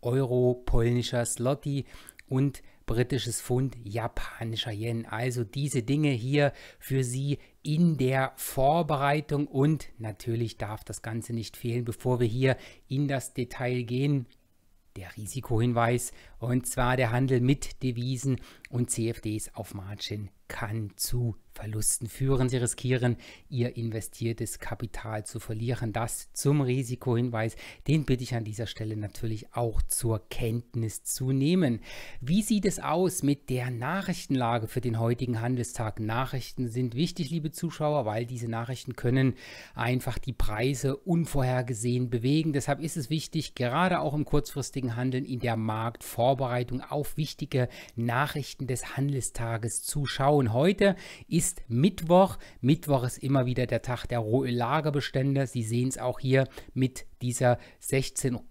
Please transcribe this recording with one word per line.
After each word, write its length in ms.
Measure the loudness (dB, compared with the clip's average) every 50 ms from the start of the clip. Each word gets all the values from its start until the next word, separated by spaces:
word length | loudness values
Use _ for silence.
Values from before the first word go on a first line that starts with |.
Euro, 600 | 0 0 2 2 2 2 4 4 4 4 4 2 0
polnischer 600 | 4 6 6 6 6 4 2 0 0 0 0 0
Zloty 580 | -2 -2 0 0 0 0 0 -2 -4 -2 -2 -4 -6 -12 -20 -20 -20 _ _ -10 _
und 320 | 0 2 2 2 0 -4 -16 -20 -20 _ _
britisches 540 | -2 2 2 2 2 0 -2 -2 -2 -6 -6
Pfund, 380 | -2 0 0 0 0 0 -4 -8 -12
japanischer 880 | -6 -6 -4 -4 -4 -4 -4 -6 -6 -6 -6 -6 -4 -4 -4 -4 -4
Yen. 340 | -4 -4 -4 -2 -2 -4 -4
Also 380 | -6 -6 -4 -2 -2 -2 -2 -4
diese 400 | -4 -2 -4 -4 0 0 0 0
Dinge 260 | 2 2 2 4 2
hier 440 | 2 2 0 0 2 4 4 4 2 -2 -18 -20 -20 -18
für 240 | -6 -2 0 0 0
Sie 340 | 0 -2 -4 -2 -2 -2 -4 -6 -18 _ _
in 360 | _ -2 2 4 4 4 4 4
der 340 | 2 2 4 2 0 0 -4
Vorbereitung 1120 | -8 -10 -6 0 2 4 4 4 4 2 0 0 2 2 2 2 2 0 -2 -2 -2 -2
und 440 | 0 2 2 4 4 4 2 -2 -10 -12 -10
natürlich 580 | -8 -8 -8 -8 -4 -4 -2 0 -2 -2 -4 -6
darf 260 | -8 -8 -8 -10 -10
das 200 | -12 -12 -10 -8
Ganze 300 | -6 -6 -6 -6 -4 -6
nicht 220 | -6 -6 -6 -12
fehlen, 300 | -8 -6 -2 -2 -2 -2
bevor 340 | -4 -6 -4 0 0 2 4
wir 60 | 4
hier 320 | 2 2 2 4 2 2 2 -2 -18 -20 -20 _ _
in 200 | -2 0 0 0
das 280 | 0 -2 -4 -6 -4
Detail 480 | -4 -4 -4 -4 -4 -2 -2 0 -2 -2
gehen. 420 | -2 0 0 2 4 2 2 0 -4 _ _ _ _ _ _ _ _ _ _ _ _ _
Der 200 | -16 -16 -14 -12
Risikohinweis, 1000 | -12 -12 -8 -8 -8 -4 0 2 4 4 4 4 4 4 4 2 2 0 -4 -10 -14 -20 -20 -14 -6
und 260 | -2 0 0 0 0
zwar 320 | 0 0 2 2 2 4 2
der 140 | 2 2
Handel 300 | 4 2 4 4 4 4
mit 420 | 6 4 4 2 0 -8 -8 -4 -4
Devisen 580 | -4 -2 -2 -2 -4 -4 -2 0 0 -2 -2 -4 -12 -20 -20 _ -6
und 180 | -2 -2 0 0
C 200 | 0 -2 0 -2
F 120 | -2 -4
Ds 320 | -4 -4 -4 -4 -6 -8 -10
auf 220 | -10 -12 -10 -8
Margin 560 | -10 -10 -10 -10 -10 -8 -8 -6 -6 -8 -10 _ _ -16 _
kann 460 | -10 -8 -6 -4 -4 -4 -4 -6 -6
zu 400 | -8 -4 -2 0 0 0 0 -2 -4 _ -20 -14
Verlusten 540 | -10 -8 -6 -4 -2 0 0 0 -2 -4 -8
führen. 400 | -4 -2 0 2 4 4 2 2
Sie 80 | 2 0
riskieren, 600 | 0 0 -2 -2 -2 0 0 2 2 2 2 0 -6 -18 -20 -20 -18 -8
Ihr 260 | -2 -2 -2 -2 -2
investiertes 840 | -4 -6 -4 -4 -6 -8 -8 -10 -6 -4 -4 -2 -4 -6 -8 -6 -8
Kapital 680 | -8 -8 -6 -6 -8 -8 -8 -8 -8 -6 -6 -6 -6
zu 140 | -8 -10 -12
verlieren. 520 | -8 -6 -6 -4 -2 -2 -2 -2 -2 -2
Das 400 | -2 -2 -2 -2 -4 -8 -10 -10
zum 300 | -10 0 2 4 4 4
Risikohinweis. 920 | 4 2 2 0 0 -4 -6 -4 0 0 2 2 2 0 0 -2 -2 -2 -4 -8 -16 -16 -18 -10 0
Den 200 | 2 2 2 4
bitte 180 | 2 0 0 0
ich 100 | -4 -4
an 120 | -4 -4
dieser 200 | -4 -6 -6 -6
Stelle 300 | -6 -6 -6 -6 -6 -4
natürlich 580 | -4 -6 -6 -6 -6 -4 -4 -4 -6 -8 -8 -4
auch 280 | -2 -2 0 2 2
zur 460 | 0 2 0 -2 0 0 0 0 -2 -6
Kenntnis 720 | -4 -2 0 0 0 -2 -4 _ -4 -2 -2 -2 -4 -6 _
zu 300 | -6 -4 -2 0 0 2
nehmen. 480 | 2 4 4 4 4 4 4 2 0 -4 -10 -14 -14 -12 -12 -10 -10
Wie 200 | -2 2 2 2
sieht 240 | 4 2 2 2 2
es 140 | 0 -2 0
aus 420 | -2 0 2 2 2 2 2 2
mit 280 | 2 2 2 0 0 -4
der 200 | -4 -2 -2 -4
Nachrichtenlage 960 | -4 -4 -4 -2 -2 -4 -2 -4 -4 -6 -2 0 0 2 2 2 2 0 -2 -2
für 120 | -4 -2
den 180 | -2 0 0 0
heutigen 420 | 2 2 0 0 0 -2 -2 -2
Handelstag? 580 | 0 -2 0 -2 -2 -4 -4 -4 -4 -4 -4 -4
Nachrichten 720 | -4 -2 0 -2 -2 -2 -4 -6 -6 -6 -6 -4 -4 -2
sind 260 | 0 -2 -2 -2 0
wichtig, 340 | 0 -2 -2 0 -4 -4 -2
liebe 220 | -2 -4 -4 -4
Zuschauer, 540 | -6 -4 -6 -6 -4 -2 0 0 2 2 0
weil 200 | 0 -2 -2 -4
diese 220 | -4 -6 -6 -6 -4
Nachrichten 480 | -4 -4 -4 -6 -8 -8 -8 -10 -10
können 400 | -2 0 2 4 6 4 4 2 0 -8 -18 -18 -18 -18 -16 -6
einfach 420 | -4 -2 0 0 0 -2 -2 -4 -4
die 160 | -4 -6 0
Preise 600 | 2 2 2 4 2 2 0 0 2 0 -2 -2
unvorhergesehen 1120 | -2 _ 0 2 2 2 2 2 2 2 4 2 0 0 -2 -4 -2 0 0 2 2 0 0
bewegen. 440 | 0 0 2 4 4 4 4 2 0
Deshalb 260 | 0 0 0 -2 -2
ist 180 | -2 -6 -4 -4
es 120 | -4 -2
wichtig, 440 | -2 -4 -4 -2 -4 -4 -4 -4 -4
gerade 460 | -2 -2 0 2 2 2 2 2 2
auch 140 | 0 0 0
im 120 | 0 0
kurzfristigen 720 | 4 4 2 2 2 -4 -6 -6 -4 -4 -4 -4 -2 -2
Handeln 300 | 0 0 0 0 -2 -2
in 160 | -2 -4 -2
der 160 | 0 0 0 0
Marktvorbereitung 1200 | 0 -2 -2 -2 -2 -4 -6 -6 -12 -10 0 2 4 4 4 4 2 0 0 -2 -2 -2 -4 -6
auf 360 | -6 -4 -4 -4 -4 -4 -2 -4
wichtige 500 | -4 -4 -4 -8 -8 -2 2 0 0 0 -2 -10 -18 -12 -6
Nachrichten 680 | -4 -2 0 2 2 0 0 -2 -6 -8 -8 -8 -8 -4
des 300 | -4 -4 -4 -6 -6 -4
Handelstages 880 | -2 0 0 0 -2 -4 -4 -4 -4 -4 -2 -2 -2 -2 -4 -4 -4 -6
zu 220 | -4 -2 -2 -2
schauen. 480 | -2 -2 2 4 6 6 6 4 4 4
Heute 420 | 4 4 4 4 6 6 4 4 2 -4 -16 -16 -18 -8 0
ist 220 | 2 2 2 2 -2 -6 -6 -2
Mittwoch. 720 | 2 4 4 4 4 2 2 6 8 8 8 6 4 -6 -12 -14 -14 -2
Mittwoch 420 | 4 4 4 4 4 2 2 2 2
ist 140 | 0 -4 -4
immer 280 | -2 2 2 2 4
wieder 200 | 2 2 0 0
der 160 | 0 0 -2
Tag 260 | -2 -2 -6 -4 -4 -4
der 120 | -2 -2
Rohöllagerbestände. 1300 | 0 2 2 2 2 2 0 0 0 2 2 2 2 2 0 0 -2 0 0 0 2 2 2 2 0 -2
Sie 160 | -2 -4 -4
sehen 260 | 0 0 0 0 0
es 80 | -2 -2
auch 220 | -2 -2 -2 -2
hier 280 | 0 4 4 4 4 2 -4 -16 -18 -8 -2
mit 320 | 0 0 0 0 -4 -14 -14 -12 -6
dieser 360 | -4 -4 -2 4 4 4 4 4 0 -16 -20 _
sechzehn 600 | -6 -2 0 0 0 0 -4 -2 -2 -2 -2 -2 -8 -12